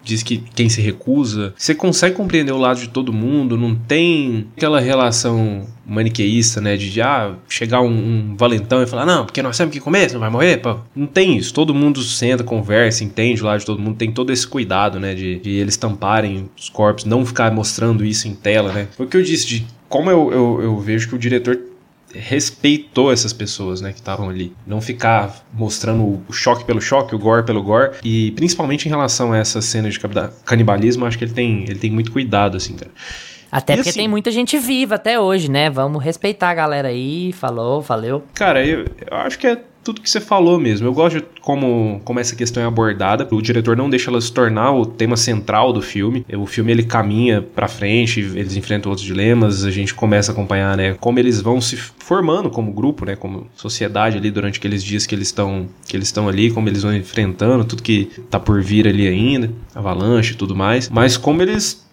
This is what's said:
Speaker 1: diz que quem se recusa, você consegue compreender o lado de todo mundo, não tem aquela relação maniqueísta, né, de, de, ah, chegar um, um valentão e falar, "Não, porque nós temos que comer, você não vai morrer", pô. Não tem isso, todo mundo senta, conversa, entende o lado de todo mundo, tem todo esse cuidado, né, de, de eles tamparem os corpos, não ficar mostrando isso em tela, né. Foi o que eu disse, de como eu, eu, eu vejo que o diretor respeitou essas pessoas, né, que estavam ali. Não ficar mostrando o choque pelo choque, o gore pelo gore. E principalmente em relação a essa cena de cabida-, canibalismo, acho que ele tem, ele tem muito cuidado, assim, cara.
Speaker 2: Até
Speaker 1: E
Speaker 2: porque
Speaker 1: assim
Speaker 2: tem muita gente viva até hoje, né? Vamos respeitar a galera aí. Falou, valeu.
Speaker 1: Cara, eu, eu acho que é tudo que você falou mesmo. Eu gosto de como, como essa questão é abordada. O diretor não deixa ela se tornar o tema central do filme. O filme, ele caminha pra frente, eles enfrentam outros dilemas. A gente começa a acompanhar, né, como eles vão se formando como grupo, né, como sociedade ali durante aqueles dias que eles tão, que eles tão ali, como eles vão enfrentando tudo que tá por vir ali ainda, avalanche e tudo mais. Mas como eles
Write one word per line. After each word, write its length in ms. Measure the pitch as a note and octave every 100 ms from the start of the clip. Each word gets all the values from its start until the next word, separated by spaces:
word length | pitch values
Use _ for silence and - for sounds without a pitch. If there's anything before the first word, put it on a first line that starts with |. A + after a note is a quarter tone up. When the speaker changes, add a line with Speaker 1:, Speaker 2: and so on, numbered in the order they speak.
Speaker 1:
diz 200 | A2+ A2+
que 140 | - A#2 -
quem 120 | - A2+
se 140 | A2+
recusa, 720 | G#2 F#2 - C#4 B2 G#2 G2
você 200 | - -
consegue 400 | D3+ F#3 F3+ F3+
compreender 360 | F#3 G3 E3 C#3
o 60 | C3
lado 220 | B2+ B2
de 100 | A#2+
todo 240 | C3 B2+
mundo, 420 | A2 A#2 D3 C3
não 200 | A#2 A#2+
tem 720 | A2+ A#2 D3+ E3+ D#3+ C3+ A2+ G#2+ -
aquela 220 | D#3 D3
relação 880 | B2+ C3+ B2 A2+ B2 A#2 A2 G2+ G#2 -
maniqueísta, 760 | - G#2 A2+ A2+ G2+ A#2 A2+ G#2+
né, 160 | G#2
de, 140 | G2+ G2
de, 100 | G#2
ah, 320 | B2 C#3 G#2 F#2 -
chegar 340 | - A#2 B2
um, 100 | B2 A#2 A2+ A2+ G#2+
um 40 |
valentão 460 | G2+ A#2+ A2 G#2 B2+
e 60 | A#2+
falar, 180 | A#2+
"Não, 200 | D#3 E3+
porque 180 | A2 -
nós 120 | C3
temos 160 | A#2 E3
que 80 | D3
comer, 300 | D3 F#3+ D3+
você 40 |
não 40 | A#2+
vai 100 | A2
morrer", 260 | A#2 F3 C3
pô. 200 | A#2+ G#2 -
Não 100 | C#3
tem 320 | C#3+ F#3+ F#3+ A#2
isso, 160 | -
todo 180 | D3 D#3
mundo 300 | C#3+ D3 C3+
senta, 420 | A#2+ - A#2+ B2+
conversa, 600 | A2+ A2+ G2+ G#2+ A#2 A2+
entende 400 | G#2 - A#2 A2
o 20 |
lado 140 | G#2+ G#2
de 60 | G#2
todo 120 | G#2
mundo, 160 | G#2+
tem 160 | A2 A2+
todo 200 | A#2 B2+
esse 140 | B2 -
cuidado, 520 | C#3 G2+ F#2+ G#2 F#2+
né, 140 | G2
de, 220 | F#2 F#2 F2+
de 120 | G2+
eles 260 | G2 G2+ -
tamparem 720 | A2+ G2 G2+ G#2+ G#2 F#2+ F#2+ -
os 80 | -
corpos, 380 | - G#2 G#2
não 180 | G#2+ A#2+
ficar 280 | B2 A#2 A2+
mostrando 500 | A2 G#2+ - A#2 A2+
isso 240 | G#2+ G#2+ G#2+
em 60 |
tela, 400 | G2 G2+ G#2+ G2+
né. 140 | G2+ G2+ -
Foi 80 |
o 40 | B2+
que 60 | F#3
eu 40 |
disse, 240 | F3+ E3
de 220 | - A#2 - - _
como 220 | C3+ F3
eu, 220 | F3 D3
eu, 280 | B2+ A#2+ D2
eu 160 | A2+ G#2+
vejo 300 | G2+ G#2+ A#2
que 40 |
o 40 | B2+
diretor 400 | A#2+ B2 B2 B2+ - - _ _ _
respeitou 1000 | - G#2+ C#3 C#3+ - D3 D3 - B2+ C3+
essas 200 | A#2+ -
pessoas, 480 | - G#2 - F#2+ F2+
né, 100 | G2
que 60 | G2
estavam 300 | - G2 F#2+
ali. 240 | F#2 F2+ -
Não 160 | - G#2+
ficar 640 | A2 A#2+ A#2+ A2 G2 - _
mostrando 680 | A2 G#2+ - A2+ A2 G#2+ G2 -
o 60 |
choque 300 | - C3 A#2+
pelo 160 | - A2
choque, 340 | - C#3 C3+
o 40 | A2
gore 260 | G#2+ A2+
pelo 180 | A#2 G#2+
gore. 280 | G2 A2 C3+ -
E 280 | A2+ A2+ G#2+
principalmente 540 | G#2+ E3+ E3+ C#3+ D3
em 40 | D#3+
relação 420 | D3+ C3+ - B2
a 40 | A2
essa 240 | G#2+ A2+
cena 280 | G#2+ A2+ G#2+
de 100 | -
cabida-, 320 | G#2 G#2 G2+ -
canibalismo, 600 | - A#2+ A2 G2 A2+ B2
acho 120 | A#2+ A#2
que 60 |
ele 60 | A2+
tem, 300 | A#2 A#2+ G#2
ele 120 | G2 G2
tem 100 | A2+
muito 200 | A2 A2+
cuidado, 460 | C#3 B2+ G2+ G2+ F#2
assim, 160 | -
cara. 160 | - - - - - - - -
Speaker 2:
Até 220 | C3+ -
Speaker 1:
E 20 | D3
Speaker 2:
porque 120 | C4+
Speaker 1:
assim 100 | -
Speaker 2:
tem 80 | G#3+
muita 240 | G#3 A#3+
gente 260 | A3+ B3 D4+
viva 380 | A#3+ C4 B3+
até 240 | G#3 G#3+ A#3
hoje, 300 | F#3+ F#3+ D3+
né? 180 | C#3 D3+
Vamos 320 | C3+ C#3 D3+
respeitar 460 | C#3+ E3 G3 G#3 F3+
a 40 |
galera 340 | E3+ D#3 C#3+ C3+
aí. 460 | B2 C3 D#3+ F3+
Falou, 480 | F3 B2+ A#2+ A#2 C#3+
valeu. 420 | C#3+ A2+ A2+ C#3+ -
Speaker 1:
Cara, 320 | - G3 C3+
eu, 200 | C#3 D#3 - - -
eu 80 | -
acho 200 | - -
que 80 |
é 120 | C4 A#3 - _
tudo 160 | - G#3+
que 100 | -
você 120 | A3
falou 360 | G#3+ G3 E3+ F3
mesmo. 300 | B2+ G#2 A#2+
Eu 60 |
gosto 240 | C3+ E3 D#3
de 80 | - -
como, 580 | - C#3 B2+ A#2+ A2 G2+
como 120 | A2+ A#2+
essa 160 | A#2
questão 300 | A#2 A2+ A#2+
é 20 |
abordada. 640 | A#2 A#2 A2 G2+ F#2+ G#2+ -
O 120 | A2
diretor 340 | A2 A#2 A#2
não 140 | A#2 C#3
deixa 200 | B2+ B2+
ela 120 | A#2+
se 100 | A#2
tornar 400 | - A#2+ G#2+ B2
o 140 | C3+
tema 320 | A2+ - A2 A#2
central 560 | B2 A2 G#2 G#2 B2+
do 80 | A#2
filme. 440 | - G2+ G#2 B2 A#2+
O 120 | G2+
filme, 260 | G2+ - A2
ele 120 | A#2
caminha 580 | A#2 A#2 G#2 G#2+ A#2+ G#2
pra 260 | F#2 - -
frente, 540 | - G2+ A2+ A2+ G#2+
eles 340 | G2 F#2 G2
enfrentam 340 | G2 - G#2 G2+
outros 160 | G2
dilemas. 600 | G2 F#2+ G#2+ A#2+ G#2+ G2
A 60 | G2
gente 220 | F#2+ G2
começa 380 | - A2 G#2 G#2
a 20 |
acompanhar, 440 | G#2+ G2 G2 G2 F#2+
né, 160 | F#2+
como 260 | F#2+ A#2+ B2
eles 220 | B2 A2
vão 180 | G#2 B2+
se 160 | A#2
formando 760 | A#2+ - _ - F#3 E3+ F3 F3+
como 220 | A#2+ G#2+
grupo, 320 | G2+ C3 D3
né, 120 | F#2+ G2
como 300 | G2 F#2+ - -
sociedade 580 | A2 - G2+ G2+ A2 G#2
ali 140 | G#2+
durante 280 | G#2 G2 G2
aqueles 220 | G#2 G#2
dias 240 | G2 G#2
que 80 | -
eles 160 | G2+ F#2+
tão, 360 | - G2+ G2 F#2 -
que 120 | - G2+
eles 120 | G2
tão 200 | - G#2
ali, 220 | F#2+ A#2
como 180 | A2+ G#2+
eles 140 | G2+
vão 120 | G#2
enfrentando 680 | G#2 F#2+ - G2+ F#2 G#2+ B2+
tudo 180 | A#2 A#2
que 220 | - G#2+ G2 - -
tá 100 | G2
por 220 | - G2+
vir 260 | F#2 G#2 G#2+
ali 200 | G2 G2
ainda, 420 | F#2 A#2+ C#3 A2+ A#2 -
avalanche 580 | - G2+ F2+ G#2 A#2+ A2+
e 40 | -
tudo 180 | F#2+
mais. 320 | F#2+ G2 B2 B2
Mas 280 | A#2 B2+ B2
como 240 | D3 D#3+
eles 400 | F#3 G#3+ - - _